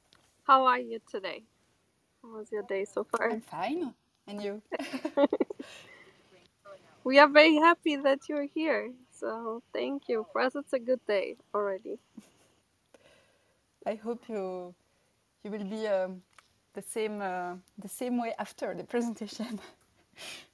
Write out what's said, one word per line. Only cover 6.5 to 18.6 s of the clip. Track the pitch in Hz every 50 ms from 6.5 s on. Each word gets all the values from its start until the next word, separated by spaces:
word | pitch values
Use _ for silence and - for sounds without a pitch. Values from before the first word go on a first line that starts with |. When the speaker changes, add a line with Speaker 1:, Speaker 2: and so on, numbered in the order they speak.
| _ _ _ - - - _ - - _ -
Speaker 1:
We | 254 262 277
are | 294 285
very | 285 302 311 330 302 302
happy | 320 339 339 - - 320 294 277
that | 294 277 277 277 - -
you're | 294 294 285 285 -
here. | 311 320 311 247 208 208 240 254 254 254 _ _ -
So | 220 226 220 226 233 226 226 233 - _ -
thank | 220 247 262 277 277 - -
you. | 240 220 220 -
For | - 220
us, | 247 254 -
it's | 285 277 - -
a | 254
good | 233 247 254 240 - -
day | 208 190 - - 226 - - _ -
already. | 208 202 202 190 190 226 - 202 - _ _ _ 220 - - _ _ _ _ _ _ _ _ _ _ _ _ _ - _ - - _ _ _ _ _ _ _ _ _ _ _ _ _ -
Speaker 2:
I | 202 214
hope | 208 208 233 240 233 - -
you, | 220 202 190 185 185 180 180 180 180 _ _ _ _ _ _ _ _ _ _ _ _ _ -
you | 208
will | 208 208 208
be, | 190 220 220 220 214
um, | 196 190 185 185 190 185 - _ _ - _ _ _ _ _ _ -
the | 202
same, | 190 - - 233 214 214 208 208
uh, | 202 190 180 180 180 180 180 185 - _ _ 208
the | 196 196
same | - - 262 254 247 240
way | 233 226 - -
after | 208 - - -